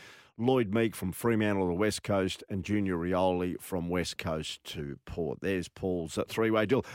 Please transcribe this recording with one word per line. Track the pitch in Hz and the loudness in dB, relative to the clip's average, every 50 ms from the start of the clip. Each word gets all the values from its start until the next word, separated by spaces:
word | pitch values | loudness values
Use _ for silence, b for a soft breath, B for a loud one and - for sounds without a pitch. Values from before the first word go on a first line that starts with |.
| B B B B B B B | B B B B B B B
Lloyd | B 113 127 131 131 117 92 101 | B 2 2 4 4 4 2 2
Meek | 117 113 107 87 | 2 2 2 0
from | - 92 92 82 | -2 -4 -4 -4
Fremantle | - - 117 113 107 107 104 101 98 95 87 | 0 2 2 4 4 4 4 2 2 2 2
to | 85 | 2
West | 90 107 107 107 - - | 2 2 0 0 -2 -2
Coast, | - 104 98 95 95 - - - - | 0 2 2 2 0 -2 -4 -8 -8
and | 110 98 85 | -6 -6 -2
Junior | - 104 104 101 95 90 | 0 0 0 0 0 0
Rioli | 82 85 90 92 90 92 92 90 90 90 90 85 - | 0 0 0 2 2 4 4 2 2 0 -2 -4 -6
from | - - 95 90 85 85 | -8 -6 -4 -4 -2 0
West | 87 90 85 - - - | 0 0 0 -2 -4 -6
Coast | - - 80 80 78 - - - - - - | -4 -4 -4 -4 -4 -6 -10 -12 -12 -12 -10
to | 82 73 71 67 - - | -8 -8 -8 -8 -12 -12
Port." | - - - 82 73 58 - - | -10 -6 -4 -4 -4 -4 -4 -2
There's | 95 98 90 82 - | -2 -2 -2 -2 -6
Paul's, | - - - 95 90 87 82 78 - 104 | -8 -4 -2 -2 0 -2 -2 -4 -4 -4
uh, | - | -4
three-way | - - - 113 113 110 110 107 | -4 0 0 2 4 4 4 4
deal. | 95 135 123 - B B | 4 2 2 2 B B